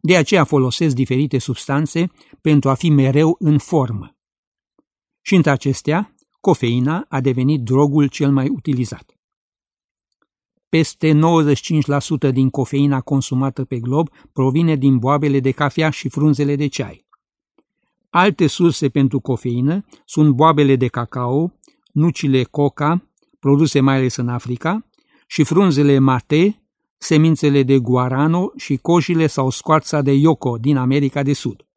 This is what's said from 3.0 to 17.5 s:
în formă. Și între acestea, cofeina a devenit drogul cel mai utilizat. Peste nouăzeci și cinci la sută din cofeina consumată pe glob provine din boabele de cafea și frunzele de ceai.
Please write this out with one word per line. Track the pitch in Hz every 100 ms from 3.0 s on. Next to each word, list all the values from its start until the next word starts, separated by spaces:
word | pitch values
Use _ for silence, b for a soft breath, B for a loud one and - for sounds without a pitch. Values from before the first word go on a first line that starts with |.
| 135 139 160 170
în | 160 147
formă. | - 165 127 107 92 _ _ _ _ _ _ _ _ _ _ _
Și | -
între | 190 156
acestea, | 139 143 131 - 160 208 _ _ _
cofeina | - 165 120 120 127 165 -
a | 135
devenit | 131 123 127 151
drogul | 113 131 147 147 143
cel | - 143
mai | 139 131
utilizat. | 233 139 127 117 - _ _ _ _ _ _ _ _ _ _ _ _ _ _ _ _ _
Peste | 160 156 - 156
nouăzeci | 151 160 165 147 139
și |
cinci | - 156 143
la | 143
sută | - 147 143
din | 127 131
cofeina | 135 127 139 143 139
consumată | - 139 - 127 135 131
pe | 131 123
glob | 120 139 165 b b
provine | - 131 135 165 151
din | 139 131
boabele | 120 143 147 139
de | 131
cafea | 127 147 - 160
și | 151 135
frunzele | - 151 143 143 143
de | 147
ceai. | - 107 78 _ _ _ _ _